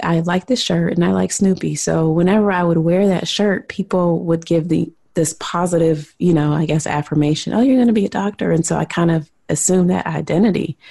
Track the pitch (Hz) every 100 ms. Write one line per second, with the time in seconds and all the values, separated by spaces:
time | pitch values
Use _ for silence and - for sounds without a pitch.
0 | 170 165 165 180 - 254 - 170 170 170
1 | 175 190 185 - 190 180 160 151 - 165
2 | 160 160 180 214 202 180 170 165 165 180
3 | 202 180 170 - 208 185 - - 190 185
4 | 175 165 175 165 165 170 170 165 165 -
5 | _ - 151 - - 175 175 175 165 156
6 | 147 - 175 160 147 151 151 156 - 147
7 | 147 151 147 151 - 214 269 262 240 214
8 | 196 - 202 202 180 165 165 160 160 -
9 | 170 165 151 _ - 156 - 185 175 185
10 | - 156 151 160 220 170 - - -